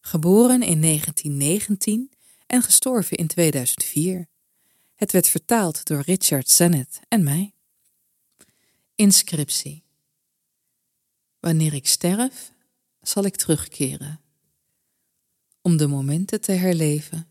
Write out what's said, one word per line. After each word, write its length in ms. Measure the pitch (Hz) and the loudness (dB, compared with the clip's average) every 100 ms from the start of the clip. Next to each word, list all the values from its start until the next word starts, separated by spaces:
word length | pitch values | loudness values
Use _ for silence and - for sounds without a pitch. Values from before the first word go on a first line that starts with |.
geboren 600 | - 165 165 202 247 254 | -4 -2 4 6 6 4
in 180 | 233 160 | 2 2
negentien 580 | 160 151 - 151 147 139 | 2 2 -2 -6 -4 -2
negentien 760 | 143 202 - 196 - 214 269 _ _ _ _ | 0 -2 -2 -2 -2 -2 -6 _ _ _ _
en 160 | 254 | -2
gestorven 560 | - - 254 240 175 - | 2 2 2 -2 -2 -4
in 100 | 160 | -4
tweeduizend 560 | - 160 147 123 - | 2 2 2 -4 -6
vier. 440 | - 147 170 185 170 _ _ _ _ _ _ _ | -4 -2 -2 -4 -10 _ _ _ _ _ _ _
Het 160 | 202 | 0
werd 160 | 190 - | 2 2
vertaald 580 | 160 - 233 180 151 - | -2 0 0 0 -4 -4
door 160 | 147 | -4
Richard 480 | 139 185 - 143 - | -2 0 0 -2 2
Sennett 500 | - 175 156 127 - _ | 4 4 2 -2 -14 _
en 160 | 226 | 0
mij. 300 | 147 151 202 _ _ _ _ _ _ _ _ _ _ _ _ _ _ - | 2 0 -4 _ _ _ _ _ _ _ _ _ _ _ _ _ _ 2
Inscriptie. 880 | 202 185 - 156 147 - 143 151 _ _ _ _ _ _ _ _ _ _ _ _ _ _ _ _ | 4 4 0 -6 -4 -6 -8 -16 _ _ _ _ _ _ _ _ _ _ _ _ _ _ _ _
Wanneer 340 | 170 160 156 | -2 0 0
ik 140 | 147 - | -2 -4
sterf, 640 | - 175 202 254 - - _ _ _ _ _ | -2 0 0 -2 -6 -20 _ _ _ _ _
zal 220 | - - | -6 -2
ik 120 | 196 190 | -2 -4
terugkeren, 840 | - 156 - - 135 143 143 156 _ _ _ _ _ _ _ _ _ _ _ _ _ _ | -2 -2 -4 -8 -8 -6 -12 -14 _ _ _ _ _ _ _ _ _ _ _ _ _ _
om 160 | 180 160 | 0 2
de 100 | 151 | 2
momenten 540 | 139 135 156 196 208 | 0 -2 -2 -2 -4
te 100 | 208 | -2
herleven 800 | 190 185 170 156 151 - 165 - | 0 2 2 0 -2 -6 -14 -14